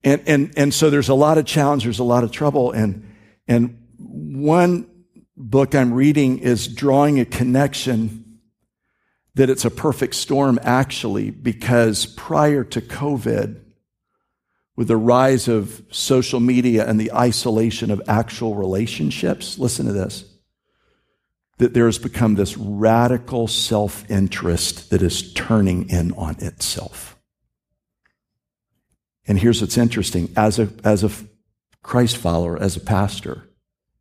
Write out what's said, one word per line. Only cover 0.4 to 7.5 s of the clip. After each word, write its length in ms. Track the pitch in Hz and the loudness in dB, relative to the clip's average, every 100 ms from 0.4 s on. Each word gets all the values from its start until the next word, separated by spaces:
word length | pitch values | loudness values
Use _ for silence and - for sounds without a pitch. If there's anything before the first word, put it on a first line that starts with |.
| 143 - | 0 0
and 160 | 143 | 0
so 160 | - 156 | 2 2
there's 200 | 143 120 | 2 2
a 60 | |
lot 220 | 135 151 160 | 4 4 4
of 100 | 147 | 2
challenge, 360 | 160 143 147 | 0 2 0
there's 160 | 113 107 | -2 -2
a 60 | |
lot 180 | 120 120 | 0 2
of 80 | 117 | 0
trouble. 400 | - 147 143 123 | 0 0 2 0
And, 420 | 117 107 101 - - _ _ - | 0 -2 -2 -14 -20 _ _ 0
and 280 | 117 120 - _ _ | 0 0 -4 _ _
one 920 | - 147 151 135 147 170 175 175 - _ _ - _ - | -16 -14 -12 -4 2 4 4 0 -4 _ _ -20 _ -18
book 380 | 120 135 135 | 0 2 2
I'm 180 | 143 127 | 2 2
reading 460 | 120 143 151 135 127 | 4 2 4 2 0
is 300 | 123 117 - | 0 -2 -4
drawing 500 | 107 143 135 147 143 | -2 2 4 4 2
a 60 | |
connection 1120 | 117 - 127 | 0 -2 0